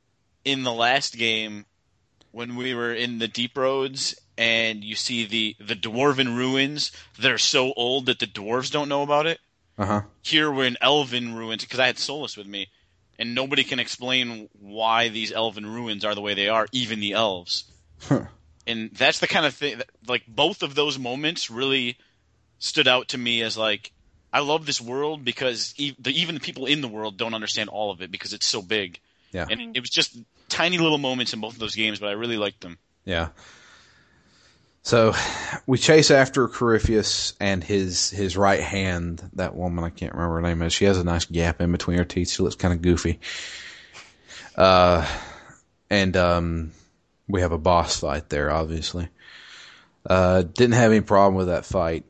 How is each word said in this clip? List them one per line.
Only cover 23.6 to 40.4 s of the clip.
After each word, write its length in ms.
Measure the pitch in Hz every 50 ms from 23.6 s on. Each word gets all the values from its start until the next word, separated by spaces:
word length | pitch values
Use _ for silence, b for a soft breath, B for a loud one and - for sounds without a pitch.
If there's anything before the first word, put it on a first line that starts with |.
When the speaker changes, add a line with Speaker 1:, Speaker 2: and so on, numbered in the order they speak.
| 110 107 104 101 - - _ _ _ _ _ _ _ -
Speaker 1:
I 80 | - 135
love 240 | 147 143 151 160 156
this 160 | 147 139 -
world 440 | 117 117 127 135 147 151 160 151 131
because 500 | 123 117 - 135 127 117 110 - - -
e-, 180 | - 143 143 131 _
the, 120 | 120 131 139 160
even 160 | 175 165 165
the 40 | 135
people 260 | - 180 - 131 131
in 140 | 123 147 156
the 80 | 135 117
world 280 | 104 107 110 107 98 92
don't 160 | 117 113 113
understand 340 | 110 104 104 - 117 110 98
all 220 | - 104 107 101
of 100 | 92 82
it 100 | 92 85
because 220 | 95 95 - 104
it's 140 | 104 104 -
so 160 | - - 113
big. 360 | 92 87 110 107 98 90 85 - _ _ _ _ _ _
Speaker 2:
Yeah. 140 | - - 82 -
Speaker 1:
And 260 | 110 117 117 117 113
it 40 | 127
was 100 | 123 -
just 260 | - 170 147 - - 120 110 _ _ _ _ -
tiny 300 | - - 165 175 180 170
little 200 | 165 160 151 147
moments 360 | 139 131 131 127 120 107 -
in 60 | 110
both 120 | 107 110
of 60 | 127 120
those 160 | 110 104 101
games, 240 | 107 110 110 104 95
but 100 | 104 101
I 40 |
really 240 | 101 107 117 120 117 107
liked 220 | 104 101 - _
them. 160 | - 87 85 _ _ _ _ _ -
Speaker 2:
Yeah. 240 | 92 90 85 82 80 - b b b b b b b b b b b b b b b b b b b b b b b b b b b b b
So 320 | - - 120 117 113 110 98 B B B B B B B B B B
we 120 | - 131 120
chase 340 | - - 156 160 156 -
after 340 | 147 135 131 127 - 139 123
Corypheus 840 | - - - 123 117 113 107 - - 113 107 95 - - - - - - -
and 220 | 101 98 98 92 87
his, 440 | - 104 98 95 90 90 - - -
his 260 | 95 98 98 92 87
right 240 | 95 101 98 98 80
hand, 720 | 85 - 98 98 95 95 90 85 85 85 85 - - - -
that 220 | - 90 - -
woman, 280 | 82 90 87 85 85 82
I 60 | 85
can't 240 | - - 87 - -
remember 220 | - 87 85 82
her 60 | 82